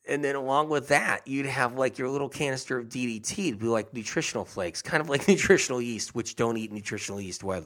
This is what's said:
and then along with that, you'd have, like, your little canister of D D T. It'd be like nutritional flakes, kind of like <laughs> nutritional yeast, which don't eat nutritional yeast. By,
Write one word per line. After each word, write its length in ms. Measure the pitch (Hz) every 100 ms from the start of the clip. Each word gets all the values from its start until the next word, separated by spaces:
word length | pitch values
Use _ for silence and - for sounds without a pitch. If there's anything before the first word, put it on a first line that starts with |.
| -
and 160 | 143
then 120 | 143 139
along 340 | 131 139 156
with 180 | 147 139
that, 400 | 147 220 98 -
you'd 180 | 135 139
have, 320 | 131 123 127
like, 200 | 131 120
your 120 | 131
little 200 | 139 139
canister 500 | - 143 131 - 127
of 100 | 113
D 160 | 127 123
D 140 | 110
T. 280 | 107 - 180
It'd 100 | 104
be 80 | 113
like 260 | 113 107
nutritional 520 | 123 107 165 156 113 90
flakes, 360 | - 90 -
kind 200 | - 160
of 80 | 160
like 180 | 139 -
<laughs> 0 |
nutritional 540 | 190 - 185 - 123
yeast, 340 | 120 110 - 120
which 200 | 113 -
don't 220 | 117 113
eat 140 | 110
nutritional 500 | 104 98 107 - 101
yeast. 240 | 95 87 98
By, 160 | 92